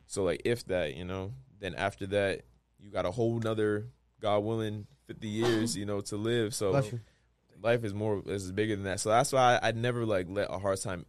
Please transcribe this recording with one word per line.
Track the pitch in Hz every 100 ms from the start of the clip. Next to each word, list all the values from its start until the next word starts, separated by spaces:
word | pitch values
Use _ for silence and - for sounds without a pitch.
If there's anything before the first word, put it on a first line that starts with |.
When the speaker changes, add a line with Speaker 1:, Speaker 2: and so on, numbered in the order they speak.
| -
Speaker 1:
So, | 101
like, | 92 82 110
if | 120 -
that, | 90 78
you | 67
know, | 90 95 95 131 - -
then | 95
after | 65 98 - 98
that, | 101 98 87 - _ _ _
you | 101
got | 95
a | 90
whole | 107 117 117
nother, | 110 110 107 104 120 - _ _
God | 104 104
willing, | 104 113 110 107 104 - -
fifty | 117 110
years, | 107 117 110 117 98
you |
know, | 101 101
to | 95 104
live. | 110 120 107
So | - 101
Speaker 2:
Bless | 139 110
you. | 117 - _ _ _ _ -
Speaker 1:
life | 107 120
is | 110
more, | 101 107 98
is | - 98 92
bigger | 95 110 101
than |
that. | 98 95
So | 110
that's | 113 135
why | 131 123 123
I, | 113
I |
never, | 113 120 120 113
like, | 98 90
let | 98 98
a | 95
hard | 101 98
time | - 87